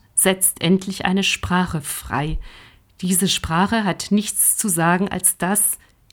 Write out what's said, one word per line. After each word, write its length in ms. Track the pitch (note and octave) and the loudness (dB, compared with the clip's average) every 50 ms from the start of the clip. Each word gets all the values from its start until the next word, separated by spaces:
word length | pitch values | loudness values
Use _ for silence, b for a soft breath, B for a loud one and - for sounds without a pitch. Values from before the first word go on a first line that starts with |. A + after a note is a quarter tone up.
| _ _ _ | _ _ _
setzt 460 | - - F#3 F#3 F#3 - - - - | 2 2 2 2 2 0 -2 -2 0
endlich 460 | - E3 F#3+ F#3 F#3+ G3 F#3 - - | 2 2 4 2 2 -4 -4 -2 0
eine 160 | F#3 F#3 G3 | 0 0 2
Sprache 580 | F#3+ - - - - - F3+ F#3 F3+ - - D3+ | 0 0 -2 -4 -2 -2 0 0 0 0 -4 -6
frei. 580 | C#3+ - - - - - - C3 D3 D#3 D#3+ - B B B B B B B B B B _ - | -6 -8 -10 -10 -8 -6 -4 -4 -2 -2 -4 -6 B B B B B B B B B B _ -6
Diese 280 | F#3+ F3+ F#3+ F3 G3+ F3 | -2 0 2 2 2 0
Sprache 560 | - - - - D#3+ E3+ G3 G3 A#3 A3+ G#3 | 0 -2 -2 0 2 2 2 2 2 0 0
hat 240 | F#3 E3 - - - | 0 -2 -2 -2 0
nichts 480 | G3+ G#3+ G#3 - - - - - - - | 0 0 2 0 -2 0 0 0 0 0
zu 100 | - G#3 | -2 -2
sagen 400 | E3 E3+ E3 E3+ F3+ F3 G3+ - | 0 2 2 2 4 2 2 -2
als 300 | - F#3 - - - - | -2 0 0 -2 0 0
das, 400 | E3+ F3+ G#3 G#3 - - - b b b b b b _ | -2 0 0 0 0 -2 -4 b b b b b b _